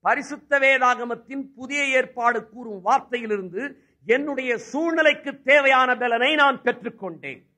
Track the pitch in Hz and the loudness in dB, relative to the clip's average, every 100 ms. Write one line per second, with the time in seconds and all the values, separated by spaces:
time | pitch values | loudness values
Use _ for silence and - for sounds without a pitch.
0 | 180 262 254 294 _ 277 269 262 254 240 | 0 -2 -4 -14 _ 0 2 4 2 0
1 | 240 233 - 269 269 - 254 285 277 262 | -4 -8 -10 -12 -12 -14 -8 -4 0 0
2 | 247 - 233 233 226 240 240 196 185 262 | -2 -2 -2 -2 -8 -16 -14 -6 0 0
3 | 254 247 226 208 185 185 277 - _ _ | 0 -8 -4 -6 -6 -10 -10 -12 _ _
4 | 143 247 294 262 254 233 - 269 330 330 | 0 0 0 -4 -4 -4 -4 -4 -2 2
5 | 311 294 285 277 262 285 269 262 262 247 | 2 2 -6 -8 2 4 6 4 4 2
6 | 247 233 254 311 285 262 240 - 220 - | 0 2 2 4 4 2 -4 -4 -10 -10
7 | 190 160 139 127 _ | -12 -12 -14 -16 _